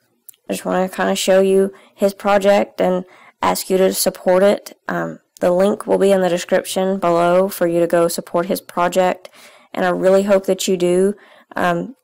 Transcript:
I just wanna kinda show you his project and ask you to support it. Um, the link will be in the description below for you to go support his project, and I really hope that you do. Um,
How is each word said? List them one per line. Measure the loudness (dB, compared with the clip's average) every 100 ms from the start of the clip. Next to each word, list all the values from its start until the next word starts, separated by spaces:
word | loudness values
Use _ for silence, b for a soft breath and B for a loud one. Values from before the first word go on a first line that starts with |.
| _ _ -20 -18 -12
I |
just | -10 -4
wanna | -4 -4
kinda | -4 -4 -2
show | 2 2
you | 4 2 0 B B
his | -4 -4
project | -2 0 2 4 2 0 -2
and | -2 -2 -6 B B _
ask | -4 -4 -2
you | 0
to | 0
support | 0 -4 -2 0 2
it. | 4 2 -4 -16 -8
Um, | -6 -8 -10 _ _
the | 0
link | 2 2 0 -2
will | 0
be | 2
in | 2
the | 2
description | -2 -2 -4 -2 -4 -2 -2
below | 0 2 2 2 0
for | -2 -2
you | 0
to | 0
go | 2 0
support | -2 -6 -4 -4
his | -6
project, | -6 -4 -2 0 0 -2 -10 B B B B
and | -4 -4
I |
really | 0 2 2
hope | 4 0 0
that | -4 -2
you | -2
do. | 0 2 0 -2 B B _ -4
Um, | -2 -2 -6 -12